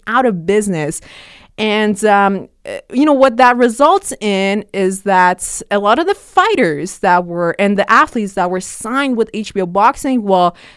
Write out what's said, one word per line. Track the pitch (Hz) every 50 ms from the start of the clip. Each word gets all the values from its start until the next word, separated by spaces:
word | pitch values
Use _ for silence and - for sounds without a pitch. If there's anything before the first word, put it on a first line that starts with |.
| _ 214
out | 220 254 262
of | 240 196 170 160
business. | 180 202 214 208 202 185 160 151 147 160 - - - - - - - - - - _ _ -
And, | 214 214 208 214 214 208 202 202 214
um, | 214 202 202 196 196 196 185 - - _ _ - -
uh, | 98 - - -
you | - 247 294
know, | 311 285
what | 254 262 247 226 240
that | 262 247 247 240
results | 247 247 220 - 277 311 370 392 - - 262 -
in | 220 208 196 190 196 196 202 214 - - -
is | 196 190 190 190 196 -
that | 202 190 185 180 180 180 - - - - - - -
a | 202 208
lot | 202 208 226 285
of | 339
the | 392 403
fighters | - - - - 370 370 453 415 277 226 165 147 143 156 190 - -
that | - 190 175 180 180
were, | 175 170 175 175 170 - -
and | 202 202 202 196
the | 196 -
athletes | 220 262 302 302 - 240 208 190 190
that | 196 180 180
were | 185 185
signed | 185 - - - - 220 247 269 285 269 247 220
with | 220 220 -
H | 220 214 - -
B | 202
O | 185
Boxing, | 175 180 196 208 247 - - - 277 262 247
well, | 202 196 190 185 175 175 175 - - - -